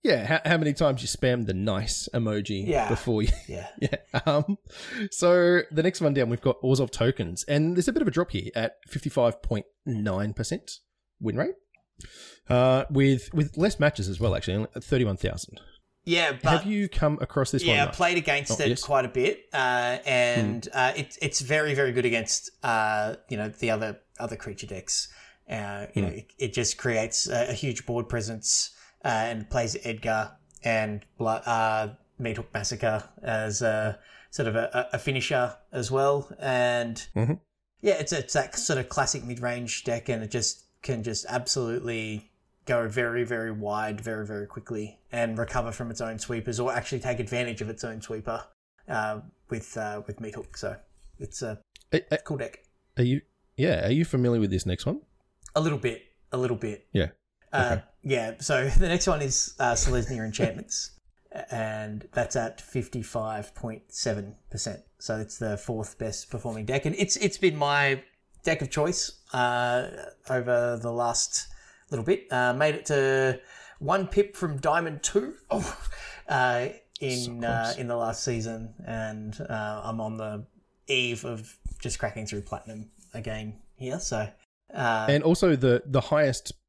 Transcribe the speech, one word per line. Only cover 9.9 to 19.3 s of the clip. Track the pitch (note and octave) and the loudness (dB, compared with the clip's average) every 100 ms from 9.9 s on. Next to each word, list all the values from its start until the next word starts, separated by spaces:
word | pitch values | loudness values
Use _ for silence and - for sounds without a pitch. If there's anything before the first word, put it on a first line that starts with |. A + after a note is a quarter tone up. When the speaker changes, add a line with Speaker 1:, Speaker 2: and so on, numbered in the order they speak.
| A2+ G#2 F#2 G#2+ | -2 0 0 -2
Speaker 1:
percent | G#2 A2+ - - - _ _ _ _ | -2 -4 -4 -6 -16 _ _ _ _
win | A2 A2 | -2 0
rate, | D#4 F#4+ _ _ _ _ - - - - - | -2 -4 _ _ _ _ -20 -20 -20 -20 2
uh, | B2 B2+ C3 - | 4 6 4 4
with, | C#3 C#3 C3 - | 4 6 6 2
with | D#3+ D3 - | 0 0 2
less | G3 - | 2 4
matches | D3 - F#2+ | 2 2 -4
as | F2 | 2
well, | A2 | 2
actually, | F2+ - | 2 0
only | G2 A2 - | -2 -2 -6
thirty-one | - C3+ A2+ F#2+ | 0 2 4 2
thousand. | F2+ E2+ - - - - _ _ | -2 -4 -12 -16 -20 -20 _ _
Speaker 2:
Yeah, | E3+ E3+ D#3+ B2+ | 0 2 2 2
but | D#3+ D#3+ | 4 4
Speaker 1:
Have | G3 | 4
you | G#3 G3 | 0 0
come | - D3+ D3+ | 2 2 2
across | - - C3 | -2 0 2
this | C3+ | 2
one | E3 D3 | 4 4
Speaker 2:
Yeah, | |
I | C#3+ | 4
Speaker 1:
much? | - | 2
Speaker 2:
played | F3 F3 | 2 4
against | D3+ C#3+ C#3 - | 2 -2 0 2
Speaker 1:
Oh, | |
Speaker 2:
it | C#3 | 2
Speaker 1:
yes. | B2 | 0
Speaker 2:
quite | - C#3 | 2 2
a | B2+ | 2
bit, | C3 A#2+ | 2 2